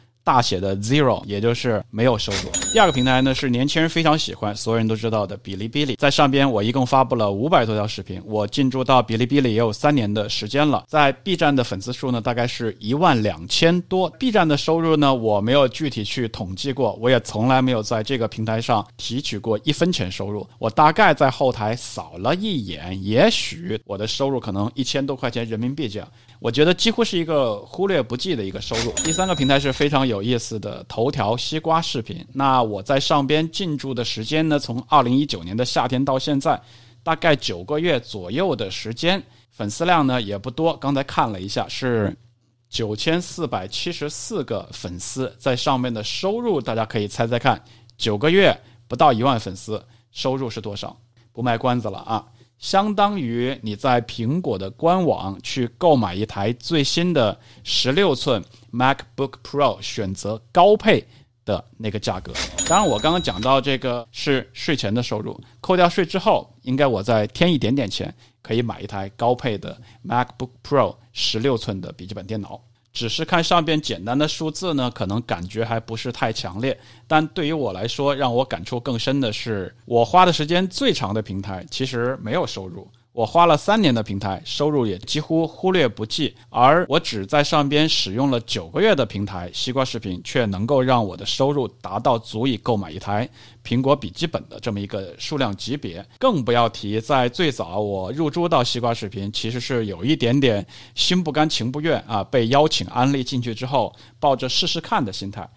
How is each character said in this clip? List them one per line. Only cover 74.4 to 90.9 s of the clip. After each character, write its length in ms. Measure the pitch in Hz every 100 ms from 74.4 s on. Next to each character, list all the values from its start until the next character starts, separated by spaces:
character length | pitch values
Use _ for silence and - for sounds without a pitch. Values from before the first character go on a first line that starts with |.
| 156
字 240 | 147 185
呢， 160 | 143 123
可 160 | - 95
能 160 | 107
感 240 | - 95 90
觉 160 | 107
还 140 | 110 117
不 180 | - 113
是 140 | 123
太 220 | - 120
强 280 | 113 - 92
烈， 160 | 131 - - - -
但 180 | 156 156
对 180 | - 151
于 60 |
我 200 | 160 120
来 140 | 92 117
说， 280 | - 143
让 200 | 139 131
我 100 | 120
感 200 | 135 87
触 160 | 90 123
更 180 | 127 123
深 220 | 135 139
的 120 | 120
是， 400 | 104 113 104 90 -
我 200 | - 120
花 220 | 117 175 180
的 60 |
时 120 | 160
间 220 | 151 175 185
最 260 | - 269
长 220 | 175 101
的 80 | 107
平 180 | 107 95
台 240 | 98 92 87
其 160 | - 131
实 320 | 123 120 131
没 120 | 110
有 120 | 156
收 220 | 147 107 95
入， 240 | 87 - _ _
我 120 | 120
花 220 | 113 165 175
了 100 | 151
三 240 | - 220
年 140 | 175
的 80 | 117
平 160 | 107 98
台， 240 | 101 95
收 240 | - - 147
入 160 | 147
也 140 | 113 95
几 220 | - 147
乎 260 | 151 165 160
忽 240 | - 185
略 160 | 185 131
不 180 | -
计， 300 | 110 - 135 - -
而 360 | - 127 160 180
我 100 | 156
只 260 | - 110
在 200 | 98 147
上 240 | 143 156 143
边 200 | 147 156
使 240 | - 98
用 140 | 107 139
了 120 | 120
九 260 | - 104 82
个 140 | 156
月 120 | 214
的 140 | 170 117
平 180 | 101
台， 240 | 98 92 87
西 160 | - -
瓜 140 | 131
视 120 | 127 120
频 240 | 104 90
却 200 | - 135
能 220 | 113 95 110
够 160 | 139
让 240 | 127